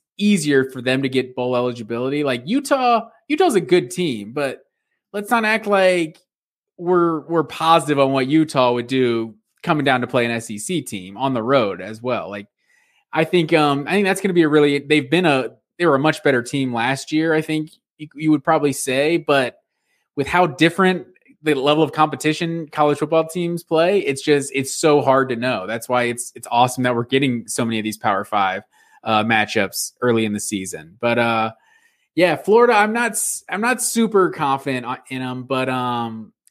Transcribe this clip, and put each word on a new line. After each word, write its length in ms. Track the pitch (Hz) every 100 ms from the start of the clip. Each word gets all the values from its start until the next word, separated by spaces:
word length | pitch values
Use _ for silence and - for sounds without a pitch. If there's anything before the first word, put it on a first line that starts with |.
| _ -
easier 520 | 208 196 147 135 131
for 120 | 131
them 200 | 120 131
to 60 | 135
get 260 | 127 127
bowl 220 | - 123 123
eligibility. 680 | 123 120 107 117 131 147
Like, 180 | 143 123
Utah, 640 | 131 262 269 277 247 233 226 _ -
Utah's 260 | 302 370
a 60 | 208
good 300 | 143 180 180
team, 420 | - 175 113 101
but 320 | 143 139 - _ _ _ _ _
let's 180 | 202 202
not 140 | 240
act 220 | 214 220 208
like 520 | 196 185 180 160 - _ _ _ _ _ -
we're, 440 | 175 180 170 160 139
we're 180 | 165
positive 540 | 143 - 165 165 143 143
on 140 | 135
what 140 | 135 131
Utah 460 | 156 156 139 123
would 140 | 120 120
do 480 | 131 123 117 113 - _ _
coming 220 | - 156
down 160 | 139 127
to 80 | 123
play 160 | 127
an 80 | 117
S 180 | 117 113
E 80 | 104
C 240 | - 180
team 340 | 123 101 92 101
on 180 | 135
the 80 | 123
road 380 | 113 139 104 90
as 220 | 95 110
well. 260 | 120 113 85
Like, 200 | 101 104 _ _ _ _ _ -
I 100 | 156
think, 300 | 160 180 156
um, 340 | 165 147 139 139
I 60 |
think 140 | 190 190
that's 140 | 190
gonna 140 | 202
be 80 | 175
a 60 | 156
really, 320 | 151 147 143
they've 280 | 143 151 127
been 180 | 165 175
a, 240 | 131 113 - _ -
they 80 | 170
were 80 |
a 60 | 135
much 240 | 156 151
better 180 | 151 127
team 320 | 120 143 131
last 380 | 117 120 139 -
year, 200 | 156 165
I 80 | 156
think 300 | 156 156 156 _ _ -
you, 120 | 151 139
you 140 | 156
would 100 | 151
probably 300 | 165 160 147
say, 460 | 131 - 131 151 170
but 400 | 151 139 123 - _ _ _ _ _ -
with 100 | 135
how 220 | 175 175
different 580 | 135 160 165 185 180 - _ _ _
the 100 | 151
level 300 | 135 139 151
of 80 | 151
competition 720 | 156 156 143 151 156 170 165 151
college 300 | - 147 147
football 280 | 151 160 160
teams 360 | 180 170 170
play, 380 | - 160 170 202
it's 220 | 139 139
just, 280 | - 143 139
it's 220 | 139 131
so 260 | - 160 147
hard 280 | 131 131 127
to 80 | 117
know. 300 | 127 110 92
That's 220 | 117 -
why 160 | 123
it's, 280 | 120 120 -
it's 140 | 123 -
awesome 320 | 120 123 127
that 140 | 127 117
we're 80 |
getting 420 | 117 135 139 120 110
so 180 | -
many 140 | 117 113
of 60 |
these 120 | 107 104
Power 280 | 113 98
Five, 400 | 101 104 95 95 - _ _ _
uh, 180 | 110 110
matchups 720 | 110 110 104 110 98 - - -
early 240 | 123 113
in 80 | 110
the 80 | 104
season. 560 | - 101 92 82 80 98
But, 180 | 120 117
uh, 340 | 117 113 110 - _ _ _ _ _ -
yeah, 180 | 175 151
Florida, 380 | - 220 240
I'm 180 | 214 214
not 200 | 226 240
s-, 320 | - - - -
I'm 120 | 190
not 220 | 226 254
super 480 | - 233 220 202 185
confident 560 | 185 143 135 143 127 120
on, 120 | 131 -
in 140 | 131
'em, 220 | 127 127
but, 240 | 127 131 131
um, 640 | 127 123 120 117 113 110 _ _